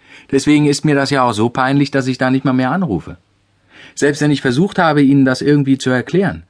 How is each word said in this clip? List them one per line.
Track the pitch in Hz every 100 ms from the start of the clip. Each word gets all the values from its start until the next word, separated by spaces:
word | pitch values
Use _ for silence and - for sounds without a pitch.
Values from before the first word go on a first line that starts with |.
| _ - -
Deswegen | 139 147 151 147
ist | 139 156
mir | 143
das | 135
ja | 139
auch | 127
so | 104 117
peinlich, | 127 131 139 139
dass | 135 131
ich | 127
da | 131
nicht | 131 135
mal |
mehr | 127 131
anrufe. | 165 175 87 82 87 _ _ _ _ _ - - -
Selbst | 139 147
wenn | 147
ich | 139
versucht | 135 123 196 -
habe, | 165 147
ihnen | 135 139 131
das | 127
irgendwie | 139 147 135 135
zu | 131
erklären. | 127 117 175 190 82 85